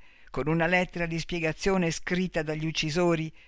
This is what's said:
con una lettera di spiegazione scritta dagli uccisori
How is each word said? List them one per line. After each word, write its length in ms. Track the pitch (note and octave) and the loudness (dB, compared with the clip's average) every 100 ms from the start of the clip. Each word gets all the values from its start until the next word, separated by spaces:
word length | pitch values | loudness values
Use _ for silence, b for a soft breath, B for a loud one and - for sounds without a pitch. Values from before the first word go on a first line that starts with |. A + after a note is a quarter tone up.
| b b b | b b b
con 180 | - C3+ | -4 0
una 180 | E3 E3 | 2 4
lettera 400 | F3+ F3+ E3+ E3+ | 2 0 -2 -4
di 140 | E3 | -4
spiegazione 720 | - F3 D#3+ D#3+ G3 F#3+ E3 | -4 -2 -2 0 2 2 2
scritta 500 | - - F3+ F#3 E3 | -2 -2 -2 0 -2
dagli 240 | D#3 D#3 D#3+ | -2 -2 -2
uccisori 640 | D#3 D#3 D#3+ F3 E3 D#3+ b | -2 0 2 4 2 -2 b